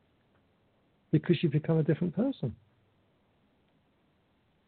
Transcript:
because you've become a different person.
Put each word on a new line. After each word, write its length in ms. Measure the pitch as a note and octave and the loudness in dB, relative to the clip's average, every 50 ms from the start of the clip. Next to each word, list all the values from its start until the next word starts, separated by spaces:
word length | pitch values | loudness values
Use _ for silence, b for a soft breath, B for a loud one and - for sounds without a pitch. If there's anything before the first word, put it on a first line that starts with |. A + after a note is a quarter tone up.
| _ _ _ _ _ _ _ _ _ _ _ _ _ _ _ _ _ _ _ _ _ _ | _ _ _ _ _ _ _ _ _ _ _ _ _ _ _ _ _ _ _ _ _ _
because 240 | - D3+ - - E3+ - | -2 0 2 2 0 2
you've 120 | - D#3+ | 2 0
become 260 | B2 D3+ - - E3 D#3+ | 0 0 0 2 0 2
a 40 | |
different 320 | D3+ F3 D3+ - F3 F3+ - | 2 0 0 0 -2 -4 -2
person. 400 | F#3 A#3+ C#4 C4 - - A#2+ F#2 - _ _ _ _ _ _ _ _ _ _ _ _ _ _ _ _ _ _ _ _ _ _ _ _ _ _ _ _ _ _ _ _ _ _ _ _ _ _ _ _ _ | -2 -2 -2 -2 -4 -8 -8 -8 -10 _ _ _ _ _ _ _ _ _ _ _ _ _ _ _ _ _ _ _ _ _ _ _ _ _ _ _ _ _ _ _ _ _ _ _ _ _ _ _ _ _